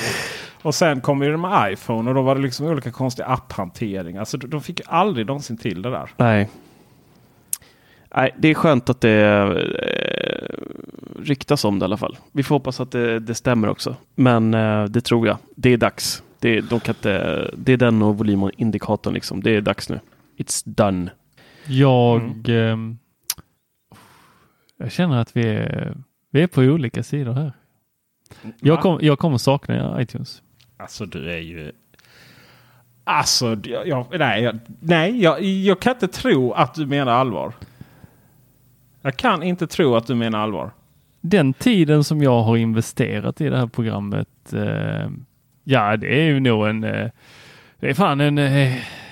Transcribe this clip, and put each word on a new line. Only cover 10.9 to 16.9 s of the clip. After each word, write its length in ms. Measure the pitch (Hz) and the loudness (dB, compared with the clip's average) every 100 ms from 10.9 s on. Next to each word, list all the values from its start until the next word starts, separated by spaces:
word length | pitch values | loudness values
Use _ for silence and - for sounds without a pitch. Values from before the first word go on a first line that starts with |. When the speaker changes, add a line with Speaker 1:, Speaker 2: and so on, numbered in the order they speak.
| - - - | -18 -18 -10
Speaker 2:
ryktas 420 | 151 135 - 143 104 | -4 -4 0 0 2
om 140 | 98 | 0
det 40 | |
i 20 | 92 | 0
alla 120 | 98 | -2
fall. 200 | - - - | -6 -8 -8
Vi 120 | - | -4
får 120 | 131 143 | 0 0
hoppas 240 | 131 131 | -2 -8
att 120 | 127 | -6
det, 280 | 123 120 113 | -2 -2 -2
det 160 | 113 113 | -4 -4
stämmer 340 | - 120 107 | 0 2 2
också. 260 | 104 - 127 _ - | -2 -6 -8 _ 2
Men, 380 | 127 117 110 | 4 6 4
eh, 300 | 113 110 107 104 | 2 2 0 0
det 160 | 117 | -2
tror 260 | - 117 113 | 2 2 2
jag. 100 | - - - | -2 -6 0
Det 140 | 127 | 2
är 40 | 120 | 4
dags. 460 | 107 - - - - _ | 2 -2 -8 -8 -12 _
Det, 220 | 117 110 | 0 0
de 180 | 107 120 | 0 -2
kan 160 | 117 | -2